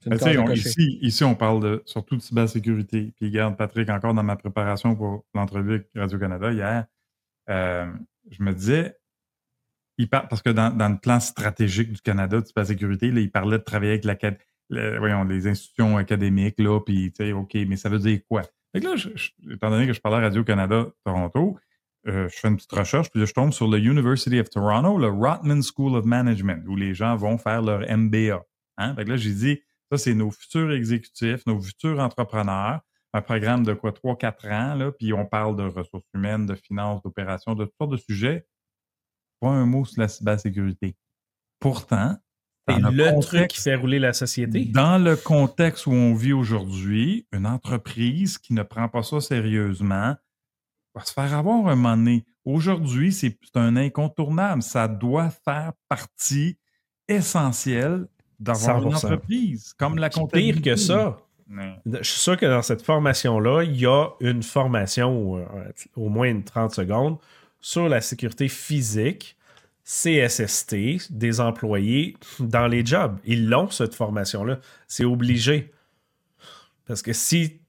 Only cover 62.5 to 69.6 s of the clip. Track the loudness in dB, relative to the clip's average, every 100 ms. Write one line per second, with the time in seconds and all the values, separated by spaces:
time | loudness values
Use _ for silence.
62.5 | 4 2 -4 0 2 4 2 2 2 4
63.5 | 2 2 2 4 4 2 0 -2 -2 0
64.5 | 0 2 0 0 0 0 0 -2 -4 -8
65.5 | -12 -14 -16 -16 -8 -4 0 2 0 -4
66.5 | -2 -2 -2 -2 0 0 -2 _ -20 _
67.5 | _ -8 -2 2 0 0 -6 -8 -2 -4
68.5 | -4 -4 -2 0 0 0 -2 -12 -20 _
69.5 | -20